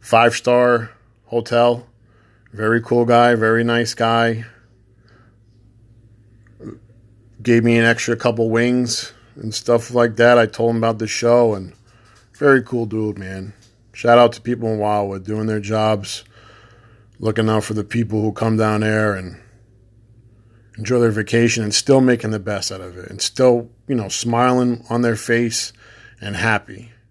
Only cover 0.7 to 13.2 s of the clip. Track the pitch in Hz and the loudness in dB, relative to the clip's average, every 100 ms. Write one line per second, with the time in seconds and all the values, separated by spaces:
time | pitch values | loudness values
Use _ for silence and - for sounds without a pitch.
0.7 | 120 113 _ _ _ _ 120 113 120 120 | 0 -2 _ _ _ _ -6 -2 2 2
1.7 | 120 - _ _ _ _ _ _ 104 110 | 2 -8 _ _ _ _ _ _ -4 0
2.7 | 117 113 120 117 117 120 120 110 113 117 | 0 0 0 4 4 6 4 2 2 0
3.7 | 117 113 - 113 117 117 113 113 _ _ | 0 -2 -2 0 2 0 -2 -10 _ _
4.7 | _ _ _ _ _ _ _ _ _ _ | _ _ _ _ _ _ _ _ _ _
5.7 | _ _ _ _ _ _ _ _ _ 104 | _ _ _ _ _ _ _ _ _ -20
6.7 | - _ - _ _ _ _ 113 117 117 | -20 _ -20 _ _ _ _ 2 2 4
7.7 | 117 117 117 - 117 120 113 113 113 120 | 4 2 0 -2 -2 -2 0 0 0 0
8.7 | 123 120 - - - _ - 110 104 - | 0 -2 -6 -10 -18 _ -14 -12 -10 0
9.7 | 117 117 123 120 110 120 120 110 - 117 | 0 0 0 0 4 6 6 4 0 -2
10.7 | 117 113 110 110 - 117 120 120 101 92 | 0 -2 -2 -6 -2 2 4 2 -2 -10
11.7 | - _ _ _ _ _ _ 143 135 117 | -20 _ _ _ _ _ _ 4 4 2
12.7 | 123 113 110 107 95 | -6 -4 -4 -4 -6